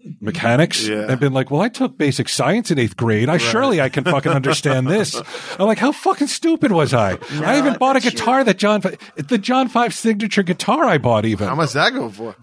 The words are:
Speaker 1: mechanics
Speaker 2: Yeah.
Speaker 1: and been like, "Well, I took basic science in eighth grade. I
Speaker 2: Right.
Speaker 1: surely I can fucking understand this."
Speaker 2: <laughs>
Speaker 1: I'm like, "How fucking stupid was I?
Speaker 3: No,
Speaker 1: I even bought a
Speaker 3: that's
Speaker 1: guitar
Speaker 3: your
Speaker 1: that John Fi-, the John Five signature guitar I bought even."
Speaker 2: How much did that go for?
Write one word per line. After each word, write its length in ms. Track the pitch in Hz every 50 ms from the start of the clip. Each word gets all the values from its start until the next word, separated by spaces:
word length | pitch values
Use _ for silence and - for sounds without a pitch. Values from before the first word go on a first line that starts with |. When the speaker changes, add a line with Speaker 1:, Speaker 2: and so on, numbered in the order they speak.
| - - - -
Speaker 1:
mechanics 640 | 104 107 - - - 117 120 135 170 165 - - 110
Speaker 2:
Yeah. 200 | 107 107 104 107
Speaker 1:
and 100 | 107 131 117
been 100 | 143 139
like, 180 | 131 131 131 -
"Well, 120 | 143 151
I 80 | 202 240
took 280 | - - 262 - -
basic 300 | - 156 143 135 - 117
science 420 | - - - 123 135 196 240 - -
in 100 | 165 139
eighth 180 | 117 104 -
grade. 320 | - 117 113 107 107 120 147
I 60 | 170
Speaker 2:
Right. 60 | 165
Speaker 1:
surely 380 | - - 226 226 269 269 208 156
I 80 | 135
can 160 | 143 - 143 135
fucking 300 | 180 143 139 - 160 165
understand 540 | 139 135 139 156 - - 147 139 131 127
this." 280 | 135 185 220 196 - -
Speaker 2:
<laughs> 420 | 117 - - - - - - -
Speaker 1:
I'm 100 | - 190
like, 100 | 220 214
"How 160 | 180 214 285 302
fucking 340 | - - 370 370 - 294
stupid 460 | 262 - - - 330 330 311 302 247 190
was 200 | 165 147 127 127
I? 200 | 117 107 95 90 - - - 143
Speaker 3:
No, 80 | 151 156
Speaker 1:
I 140 | 190 254 294
even 160 | 269 285 240
bought 200 | - 254 262 269
a 60 | 254
Speaker 3:
that's 120 | 202 240 -
Speaker 1:
guitar 260 | - - 226 254 269
Speaker 3:
your 40 | 262
Speaker 1:
that 140 | 226 185
John 240 | - 208 208 214 208
Fi-, 160 | 170 185 - - - - -
the 220 | - 147 143 254
John 320 | 214 196 240 254 262 262 233
Five 240 | - 233 240 214 -
signature 500 | - - 226 220 202 220 202 - 202 190
guitar 400 | 175 175 - - - 240 311 330
I 140 | 233 175
bought 260 | 135 113 120 113 107 110
even." 240 | 113 107 95 104
Speaker 2:
How 80 | 98 131
much 140 | 156 165 -
did 80 | 117 143
that 140 | 165 - 262
go 160 | 285 - 117
for? 260 | 95 104 113 113 95 -